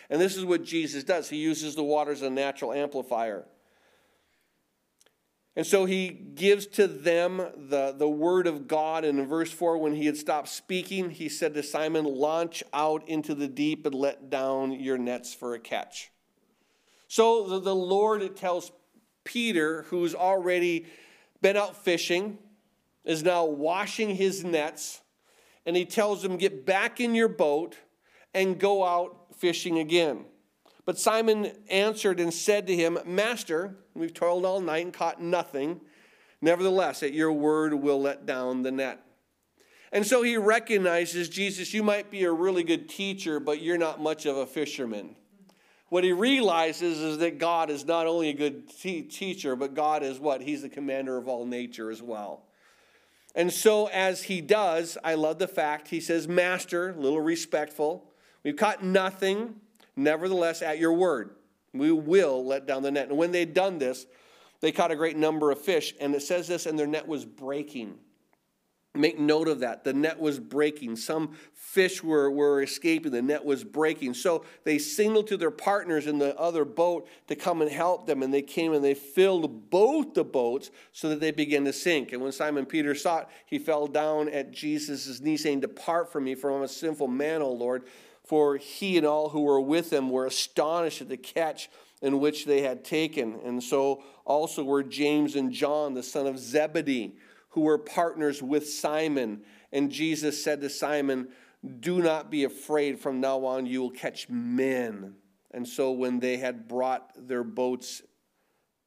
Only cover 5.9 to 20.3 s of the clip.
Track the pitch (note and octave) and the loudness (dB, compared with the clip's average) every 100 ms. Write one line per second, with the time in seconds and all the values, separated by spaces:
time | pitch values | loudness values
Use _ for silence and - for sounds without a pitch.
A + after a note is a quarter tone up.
5.9 | F#3+ F#3 - - C#3+ G3 G3+ G3+ - F#3+ | 0 -2 -8 -16 0 4 4 2 2 2
6.9 | D3+ D#3+ E3+ F3 F#3 F3 D3 C3+ C#3 C3+ | 2 2 4 2 0 -6 -10 -2 0 0
7.9 | C#3 D3+ D3+ E3 F#3 E3+ D3 B2 D#3 D#3 | 2 0 2 2 4 2 0 -2 0 0
8.9 | D#3+ D#3 C#3 C#3 D#3+ E3 - E3+ E3 D#3 | 0 2 2 0 0 -2 0 2 2 0
9.9 | D3+ D3 D3 D3+ D3+ C#3+ - - F#3 F3 | 2 0 0 -2 -2 -4 -12 -6 -6 -4
10.9 | F#3+ F3+ D#3 D3+ - D#3+ D3 C#3+ D3+ D#3 | -4 -4 -6 -8 -2 -2 -2 -4 -2 0
11.9 | D#3+ D3+ C3 D3 E3 E3+ - - C#3 D#3 | 0 0 0 0 0 -2 -6 -6 0 0
12.9 | D#3 D#3+ D#3 D3+ C#3+ C#3+ C3 D3+ D#3 D3+ | 0 -2 -4 -4 -4 -4 0 -2 0 -4
13.9 | C3 C#3 - C3+ C3+ C3+ C3+ C3+ C3 C3 | 0 -2 -2 -4 -2 0 0 -2 -4 -2
14.9 | B2+ B2 B2 - - B2 A2+ - G#2+ - | -2 -2 -4 -8 -10 -8 -8 -6 -6 -6
15.9 | - - _ _ _ _ _ _ _ _ | -12 -18 _ _ _ _ _ _ _ _
16.9 | _ _ - A3+ A3+ F#3+ F#3+ F#3+ F#3+ F3+ | _ _ 4 4 4 0 -2 -2 -2 2
17.9 | G3 G#3+ G#3+ F#3+ G3 F#3 F3 - - _ | 2 2 0 -4 -4 -4 -4 -6 -16 _
18.9 | _ _ _ - A#3+ A#3 F3 D#3 D#3+ - | _ _ _ -8 -4 0 0 0 -2 -4
19.9 | F3+ E3+ D#3+ F#3 | -2 -2 0 2